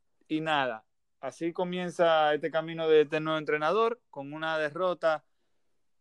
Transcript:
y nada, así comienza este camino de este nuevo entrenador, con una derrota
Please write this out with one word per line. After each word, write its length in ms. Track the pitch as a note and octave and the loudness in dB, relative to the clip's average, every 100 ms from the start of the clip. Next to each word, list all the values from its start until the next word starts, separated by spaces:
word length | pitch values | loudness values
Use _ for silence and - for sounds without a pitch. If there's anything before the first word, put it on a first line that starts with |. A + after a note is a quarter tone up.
| _ _ - | _ _ -6
y 120 | D#3 | -4
nada, 440 | D#3+ D3 B2+ A2 _ _ _ - | 0 0 0 -6 _ _ _ -12
así 320 | C3+ - E3+ | -12 -8 -8
comienza 840 | E3+ F3+ F3+ F3+ D#3+ E3+ D#3+ D3+ | -4 -4 -4 -6 2 4 6 4
este 160 | D3+ D#3+ | 2 -2
camino 380 | D#3+ D#3+ E3 D#3+ | -4 -4 -2 4
de 140 | D#3 | 6
este 180 | D3 D#3 | 6 0
nuevo 180 | D#3 D#3 | -2 -2
entrenador, 640 | D3+ D3+ D#3 G3+ A3+ - _ | -2 0 0 2 0 -2 _
con 220 | C#3+ C#3 | -14 -12
una 260 | D3+ D#3+ D#3+ | -8 -4 -2
derrota 680 | D3+ D#3 F3+ E3+ D#3+ D#3 _ _ _ _ _ _ _ _ | -4 -2 -4 0 0 -2 _ _ _ _ _ _ _ _